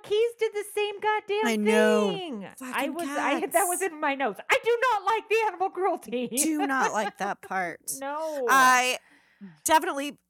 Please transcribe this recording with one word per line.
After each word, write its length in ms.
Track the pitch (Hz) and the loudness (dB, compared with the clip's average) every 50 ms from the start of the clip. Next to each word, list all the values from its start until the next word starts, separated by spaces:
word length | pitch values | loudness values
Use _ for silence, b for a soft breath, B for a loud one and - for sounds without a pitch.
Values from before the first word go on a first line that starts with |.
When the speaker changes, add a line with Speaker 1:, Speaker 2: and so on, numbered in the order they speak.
Speaker 1:
Keys 300 | - - 403 427 466 466 466 - | -4 -2 0 2 2 0 0 -2
did 120 | 440 440 440 | -4 -4 -2
the 100 | 415 392 - - | -4 -8 -6 -4
same 240 | 415 415 415 415 392 | -4 -2 -2 -4 -4
goddamn 440 | - 427 427 427 427 - 403 415 440 | -2 -2 -2 -2 -2 -2 -2 0 0
Speaker 2:
I 100 | 233 220 | 0 0
know. 540 | 214 208 208 220 - 214 214 214 - - 196 | 2 2 4 4 6 6 6 4 4 2 0
Speaker 1:
thing. 360 | - - - 330 247 208 190 | -2 -4 -6 -8 -8 -10 -10
I 80 | - - - | -12 -14 -14
Speaker 2:
Fucking 360 | 262 254 247 226 269 311 269 | -12 -8 -6 -4 -4 -4 -4
Speaker 1:
was, 220 | 339 339 277 285 | -6 -6 -6 -4
I, 300 | - - 247 285 339 302 | -2 -2 0 0 -2 0
that 180 | - - 339 392 359 | 0 2 2 2 2
was 120 | 349 - | 0 0
Speaker 2:
cats. 20 | |
Speaker 1:
in 180 | 370 381 311 302 | -2 -4 -4 -2
my 140 | 311 285 277 | -2 -2 -2
notes. 240 | 269 277 220 190 - - - | 0 -2 -4 -4 -4 -2 0
I 80 | 339 523 466 | 0 2 2
do 140 | 440 480 466 494 523 | 2 2 2 2 2
not 120 | 453 403 370 | 2 2 0
like 240 | 392 453 427 - - | 0 0 0 0 0
the 80 | 403 453 440 | 0 0 0
animal 240 | 415 359 330 370 381 | 0 -2 -2 -4 -4
cruelty. 580 | - 359 370 392 330 349 - - 214 247 247 - 214 | -2 -2 -2 -2 -2 -2 -6 -6 -6 -4 -4 -2 -2
Speaker 2:
Do 300 | 262 302 320 311 302 294 | -2 0 0 0 0 -2
not 260 | 277 269 262 247 - | 0 0 0 0 0
like 260 | - 208 220 208 - - | 0 -2 -4 -4 -6 -6
that 240 | 190 202 185 - | -6 -6 -6 -8
Speaker 1:
<laughs> 60 | - - | -8 -8
Speaker 2:
part. 440 | 185 190 180 170 - - _ - | -6 -4 -4 -4 -6 -10 _ -10
Speaker 1:
No. 560 | 269 269 269 277 285 302 320 320 302 285 254 233 | -10 -8 -8 -8 -6 -6 -6 -6 -4 -2 2 4
Speaker 2:
I 500 | 262 269 254 254 254 247 247 254 240 - - B B B B B B B 202 185 156 B - | 6 6 8 8 6 6 4 2 0 -4 -6 B B B B B B B -20 -20 -14 B 0
definitely, 540 | - 311 320 339 349 311 277 277 285 196 - _ _ | 4 4 4 4 2 -4 -4 -6 -8 -10 -14 _ _